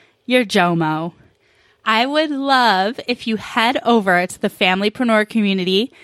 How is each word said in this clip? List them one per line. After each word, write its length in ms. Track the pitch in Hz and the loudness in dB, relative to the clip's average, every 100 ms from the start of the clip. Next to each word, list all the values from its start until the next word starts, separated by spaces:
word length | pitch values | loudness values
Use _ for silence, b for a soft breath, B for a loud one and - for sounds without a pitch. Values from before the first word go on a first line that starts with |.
| b b - | b b -2
your 180 | 254 | 0
jomo. 680 | 202 202 175 170 156 156 170 - b b b b b b | 2 2 2 0 -2 -4 -8 -12 b b b b b b
I 220 | 220 220 | -2 0
would 260 | 269 302 311 | 0 0 -2
love 720 | 269 277 262 233 190 196 269 - | -2 0 2 4 2 0 -4 -8
if 180 | 240 226 | -6 -4
you 100 | 214 | -6
head 420 | - 240 226 277 | -4 0 0 0
over 420 | 233 233 190 175 185 | 2 2 2 0 0
to 140 | - | -4
the 100 | 202 | -6
Familypreneur 760 | - 185 190 208 - 240 214 214 | 0 0 0 -2 -2 0 0 0
community, 640 | 226 202 190 180 190 254 b | 0 0 0 0 0 -2 b